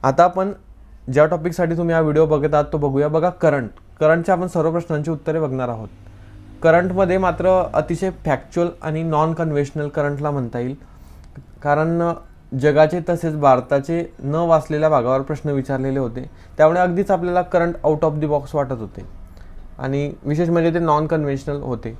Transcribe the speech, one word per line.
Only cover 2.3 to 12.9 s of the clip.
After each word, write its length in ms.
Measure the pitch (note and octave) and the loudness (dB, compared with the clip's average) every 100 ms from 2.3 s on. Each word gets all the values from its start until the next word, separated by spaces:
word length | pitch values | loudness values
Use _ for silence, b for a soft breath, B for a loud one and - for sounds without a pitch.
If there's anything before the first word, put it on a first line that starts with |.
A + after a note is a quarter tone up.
| D3+ D3 | 2 2
आहात 100 | D3 D3 | 0 0
तो 60 | D#3+ | -2
बघूया. 300 | C#3+ C3+ D3 | 0 0 0
बघा 220 | D#3 F3 | 0 0
करंट, 400 | F3 D#3+ C#3+ A2+ - - - | 0 0 0 -4 -12 -20 0
करंटच्या 340 | D3+ E3 E3 | 2 2 2
आपण 120 | F3+ F3+ | 0 0
सर्व 240 | F3 D#3+ | 0 0
प्रश्नांची 400 | E3 E3+ D#3 D3+ | -2 -4 -4 -4
उत्तरे 300 | D#3 - D#3+ | -6 -4 -2
बघणार 280 | D3+ C3 B2 | -2 -2 -4
आहोत. 200 | A2+ G#2 - - B B B B - | -6 -10 -16 -20 B B B B -2
करंटमध्ये 560 | E3 E3 F3+ F3+ F#3+ F#3 | 4 4 2 0 0 2
मात्र 520 | F#3 E3 F#3 F#3 F3 | 0 0 2 2 2
अतिशय 360 | - D#3 E3+ F#3+ F#3 | -2 -2 -2 -4 -4
फॅक्च्युअल 440 | D#3+ C3+ - - F3 - | -2 -2 -2 -2 -2 -4
आणि 200 | D#3+ D#3 | -6 -4
नॉन 300 | E3 D3+ D#3+ | -2 0 0
कन्व्हेन्शनल 560 | E3 E3 D3 C#3 D#3 D3 | 0 -2 -2 -2 -4 -6
करंटला 420 | D3+ C#3+ C#3+ D3 | -2 -4 -2 -4
म्हणता 280 | C#3+ A#2+ A#2+ | -4 -4 -4
येईल, 160 | B2 C#3+ b b b b b - - - | -6 -8 b b b b b -20 -20 -8
कारण 500 | D3 D3 D#3+ E3+ E3+ E3+ - - - C3+ | -2 0 2 0 -2 -4 -12 -20 -10 0
जगाचे 420 | C#3+ D3 D#3 | 2 6 4